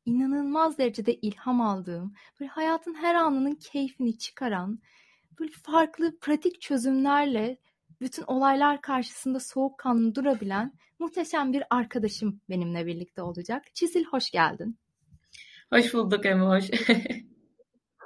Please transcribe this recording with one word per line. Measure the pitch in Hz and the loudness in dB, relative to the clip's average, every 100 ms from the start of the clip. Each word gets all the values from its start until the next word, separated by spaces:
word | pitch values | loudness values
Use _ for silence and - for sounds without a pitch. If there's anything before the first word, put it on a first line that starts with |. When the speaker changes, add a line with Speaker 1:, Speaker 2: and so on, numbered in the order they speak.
Speaker 1:
inanılmaz | - 247 269 285 285 302 320 311 | -2 0 2 0 0 2 2 2
derecede | 247 226 214 | -2 0 -2
ilham | 240 214 - 254 247 | 0 -2 -6 -2 0
aldığım, | 226 190 175 175 190 202 - - | 2 -2 -4 -8 -10 -12 -20 -14
böyle | 277 | -10
hayatın | 311 320 320 330 | -4 -2 -2 -4
her | 311 339 | -4 0
anının | 339 320 269 277 | 2 2 2 0
keyfini | 302 - 285 269 - 240 226 | -2 -6 -4 -4 -2 -4 -4
çıkaran, | - - 254 190 185 226 _ _ _ _ _ - | -8 -6 -4 -2 -4 -8 _ _ _ _ _ -10
böyle | 311 - | -10 -10
farklı | - 320 320 - 330 311 | -2 2 2 0 -4 -2
pratik | - 302 359 - | -2 0 0 -4
çözümlerle | - 277 247 262 277 285 285 233 220 254 _ _ _ - | -4 -2 0 2 2 2 2 0 -2 -6 _ _ _ -10
bütün | 254 - | -10 -8
olaylar | - 262 269 269 285 285 | -4 2 4 4 4 2
karşısında | 285 262 240 - 262 262 | -2 -4 -4 -6 -4 -4
soğukkanlı | - 269 269 269 262 233 226 | -4 -2 -2 -2 0 2 2
durabilen | 220 277 233 202 196 247 - _ - | 2 2 2 0 -2 -4 -8 _ -8
muhteşem | 339 349 320 320 269 | -6 -4 -2 0 0
bir | 269 - | 0 0
arkadaşım | 247 233 247 208 - 214 202 - | 0 0 -2 -2 -2 -4 -4 -4
benimle | 185 170 170 170 | -4 -2 -2 -4
birlikte | 170 180 - | -6 -10 -10
olacak. | 175 175 175 247 - | -10 -8 -6 -8 -8
Çisil, | - 339 349 | -4 0 0
hoş | 320 262 - | 0 -2 -2
geldin. | 175 160 - 196 226 _ _ _ - _ - - - - | 2 2 0 -8 -10 _ _ _ -20 _ -20 -20 -20 2
Speaker 2:
Hoş | 240 233 | 4 4
bulduk | 233 196 202 202 | 2 0 2 2
Emoş. | 190 185 190 190 | 4 4 4 2
<laughs> | 226 - 233 - - - _ _ _ _ _ _ _ | 0 4 2 2 -8 -12 _ _ _ _ _ _ _